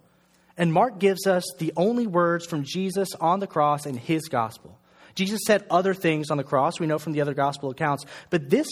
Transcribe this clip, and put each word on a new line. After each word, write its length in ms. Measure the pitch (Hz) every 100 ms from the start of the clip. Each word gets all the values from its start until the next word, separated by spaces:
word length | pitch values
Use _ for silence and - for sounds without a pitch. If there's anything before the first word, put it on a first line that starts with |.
| _ _ _ _ _ -
And 160 | 170
Mark 280 | 165 247 196
gives 260 | 196 185 196
us 180 | 180 175 -
the 140 | 160 160
only 300 | 196 240 226
words 400 | 175 175 170 170
from 160 | 156
Jesus 520 | 139 185 190 190 185
on 260 | - 165 190
the 80 | 196
cross 360 | 160 147 143
in 120 | 147 123
his 320 | 117 160 147
gospel. 500 | 127 110 - - - _ _ -
Jesus 260 | - 190 214
said 220 | 214 202 202
other 240 | 175 190
things 360 | 190 165 156 151
on 60 | 147
the 80 |
cross, 340 | 135 139 147 -
we 80 | 160
know 120 | 151
from 140 | 165
the 80 | 147
other 140 | 147
gospel 360 | 139 139 139 139
accounts, 340 | 127 156 143 - - -
but 220 | 175 139
this 180 | 226 311